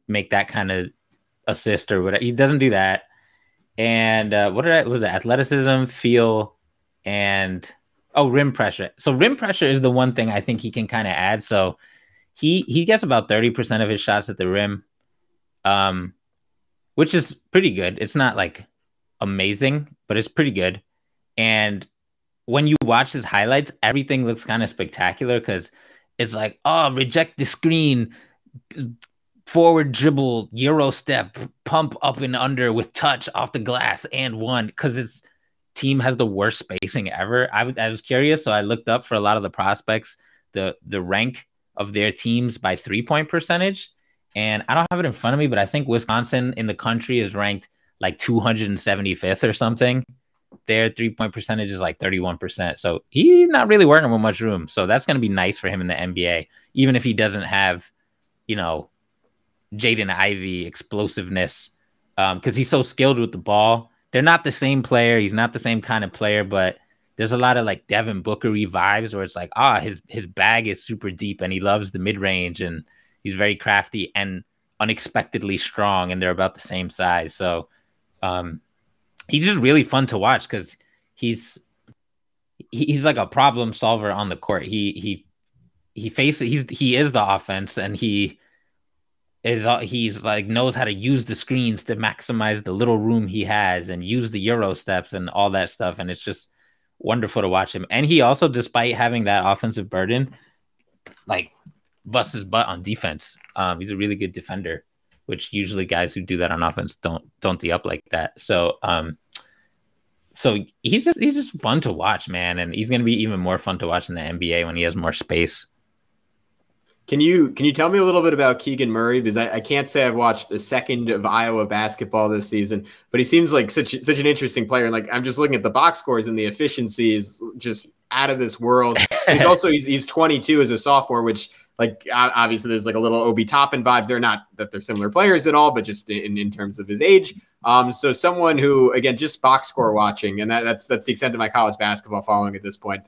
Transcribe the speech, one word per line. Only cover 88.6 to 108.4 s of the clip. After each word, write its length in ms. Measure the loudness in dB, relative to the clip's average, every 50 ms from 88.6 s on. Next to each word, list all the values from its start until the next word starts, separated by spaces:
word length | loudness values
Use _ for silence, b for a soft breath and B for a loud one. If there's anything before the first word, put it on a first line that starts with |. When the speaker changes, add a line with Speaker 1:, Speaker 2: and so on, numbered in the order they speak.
| _ _ _ _ _ _ _ _ _ _ _ _ _ _ _ _ -4
Speaker 1:
is, 220 | -2 -2 0 0
uh, 120 | 0 0 0
he's, 460 | -2 -4 -4 -4 -4 -4 -6 -6 -4
like, 220 | -4 -2 -2 -2
knows 280 | -2 -2 0 0 0 -2
how 100 | -2 -4
to 80 | -4
use 320 | -4 -4 -2 0 0 0 -2
the 100 | -4 -8
screens 500 | -8 -6 -4 -4 -2 -2 -2 -4 -4 -6
to 120 | -6 -4
maximize 680 | -2 -2 -4 -4 -6 -6 -6 -4 -2 0 -2 -2 -4 -6
the 80 | -6
little 260 | -4 0 2 2 2 2
room 300 | 2 0 0 0 0 -2
he 160 | -4 -4 -2
has 440 | -2 0 0 0 0 0 -2 -4 -8
and 160 | -8 -8 -6
use 260 | -4 -4 -4 -4 -4
the 100 | -4 -4
Euro 340 | -2 0 0 0 0 -2 -2
steps 380 | -4 -4 -4 -4 -4 -4 -6
and 180 | -8 -10 -8 -4
all 200 | -2 0 0 2
that 200 | 0 -2 -2 -4
stuff. 280 | -4 -4 -4 -4 -4 -6
And 120 | -8 -10
it's 100 | -10 -10
just 320 | -10 -10 -10 -10 -14 -20 _ _ _ _ _ _ _ _ _ -8
wonderful 440 | -4 -2 -2 -2 -2 -2 -2 -2
to 60 | 0 2
watch 240 | 2 0 0 -2
him. 140 | -6 -10 -8 -4
And 160 | -2 0 2
he 160 | 4 4 6
also, 280 | 6 6 4 4 2 0
despite 480 | 0 -2 -4 -2 0 0 0 0 0
having 280 | 0 0 0 0 0 0
that 220 | 2 2 2 2
offensive 420 | 2 0 0 -2 -4 -4 -6 -6 -4
burden, 460 | -4 -2 0 0 0 -2 -2 -4 b b b b b b _ _ _ _ _ _ _ _ -20 -20 _ _ _
like, 260 | -4 -4 -4 -4 -6 _ _ -20 -20 -20 _ _ _ _ _ -8
busts 280 | -4 -2 -2 -2 -2
his 120 | -4 -10 -6
butt 220 | -2 0 0 0
on 160 | -2 -4 -8
defense. 560 | -8 -8 -6 -6 -6 -6 -6 -6 -8 -8 -10 -12 _ -10 -6
Um, 240 | -2 -2 -2 -2 -4
he's 140 | -6 -8
a 40 | -6
really 200 | -4 -4 -4 -4
good 160 | -4 -6 -8
defender, 520 | -8 -10 -12 -12 -10 -10 -8 -8 -10 -10 -14 _ _ _ _ _ _ _ _
which 260 | -10 -10 -10 -8 -8
usually 340 | -6 -6 -4 -4 -4 -6 -4
guys 280 | -2 0 -2 -2 -2 -4
who 80 | -8
do 160 | -6 -4 -2 -2
that 120 | -2 -2
on 120 | -2 -2
offense 340 | -2 -2 -2 -4 -8 -8 -8
don't, 280 | -8 -6 -6 -6 -8 -12 _ _ _
don't 200 | -2 -2 -2 -2
D 100 | -2 -2
up 160 | -2 -2 -4
like 160 | -6 -8 -8 -8 _
that. 300 | -6 -4 -4 -6 -8 -6